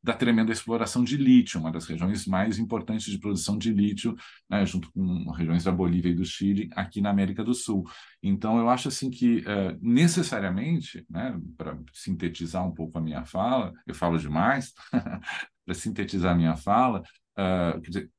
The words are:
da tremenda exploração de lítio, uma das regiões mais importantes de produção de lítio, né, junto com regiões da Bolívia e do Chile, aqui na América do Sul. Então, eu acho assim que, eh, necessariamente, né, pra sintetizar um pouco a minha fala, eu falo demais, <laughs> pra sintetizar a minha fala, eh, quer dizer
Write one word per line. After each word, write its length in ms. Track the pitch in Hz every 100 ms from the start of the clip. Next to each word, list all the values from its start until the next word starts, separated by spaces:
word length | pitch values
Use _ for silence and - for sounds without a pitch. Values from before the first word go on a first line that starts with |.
da 100 | -
tremenda 400 | 110 120 113 113
exploração 500 | 113 - 117 110 123
de 140 | 120 143
lítio, 440 | 131 127 104 90
uma 120 | 80
das 140 | 82 -
regiões 400 | 80 90 104 98
mais 320 | 95 107 104
importantes 520 | 107 110 - 110 107
de 80 | 98
produção 380 | 104 95 90 101
de 160 | 113
lítio, 420 | 101 104 101 117 - - - _
né, 160 | 101 95
junto 260 | 92 -
com 380 | - 92 90 85
regiões 340 | 80 82 85
da 80 | 90
Bolívia 380 | 87 90 87 87
e 40 |
do 120 | 85 90
Chile, 420 | - 98 98 -
aqui 280 | - 92 107
na 80 | 101
América 340 | 101 95 98
do 120 | 110
Sul. 300 | 123 - 101 85 - - _
Então, 360 | 95 98 110 113
eu 100 | 117
acho 200 | 123 139
assim 200 | 131 135
que, 340 | 127 123 113 -
eh, 320 | 104 92 80
necessariamente, 1300 | 101 120 170 165 156 110 98 92 139 165 - - -
né, 320 | 82 127 87 85 82
pra 220 | 78 71 71
sintetizar 720 | - - 87 87 85 82 92 92
um 80 |
pouco 240 | 80 80 80
a 20 |
minha 240 | 80 71
fala, 480 | 69 - 110 127 95 - -
eu 80 |
falo 240 | - 87 82
demais, 560 | 73 78 104 135 131 _ -
<laughs> 720 | 127 - 98 - - - _
pra 100 | -
sintetizar 580 | 87 110 101 98 98 90
a 40 | 85
minha 200 | 82 76
fala, 460 | 98 107 127 98 80 _ _
eh, 460 | - 95 92 87 82
quer 80 | 82
dizer 200 | 82 -